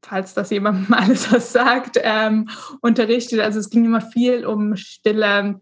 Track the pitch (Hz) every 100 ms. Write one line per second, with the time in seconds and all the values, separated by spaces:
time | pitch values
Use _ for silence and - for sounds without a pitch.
0 | - 196 190 - 196 202 208 190 190 233
1 | 190 240 - 240 - 240 247 254 254 -
2 | 220 214 220 214 220 - - 277 233 226
3 | 214 240 233 226 214 214 208 226 233 226
4 | 226 240 247 247 - 214 208 202 - -
5 | - 214 214 202 202 190